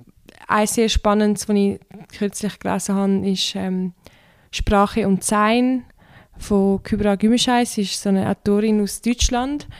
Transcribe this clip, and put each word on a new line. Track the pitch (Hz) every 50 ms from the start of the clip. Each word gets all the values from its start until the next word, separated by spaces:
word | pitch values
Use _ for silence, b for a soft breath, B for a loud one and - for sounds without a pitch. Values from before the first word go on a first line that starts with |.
| 123 _ - _ _ - - - -
ein | - - 214 214
sehr | 208 - 240 226 214
spannendes, | - - - 208 208 214 214 208 208 202 -
das | - 208
ich | 202 202 202 196 - - _ - 208 175 - -
kürzlich | - 208 202 - - 214 196 - -
gelesen | - 190 190 196 - - 196
habe, | 196 196 196 196 190 190 196
ist, | 190 185 - - -
ähm, | 196 190 185 185 185 185 185 180 b b b b b b b b b b b
Sprache | b - - - 214 202 202 202 - 233 202
und | 196 196 190 -
Sein | - 214 208 208 214 226 247 247 254 262 254 247 b b b b b b b b b b -
von | - - 208 196 190 196 196 190
Kybra | - - 220 202 208 208 202
Gümüşay. | 185 214 220 240 247 - 262 247 240 247
Sie | - - 214 202
ist | 190 - -
so | - 202
eine | 196 190 196 202
Autorin | 196 - - 208 202 208 214 226 214 208
aus | 202 196 - -
Deutschland, | - 233 247 - - - 254 240 254 277 294 294 - B B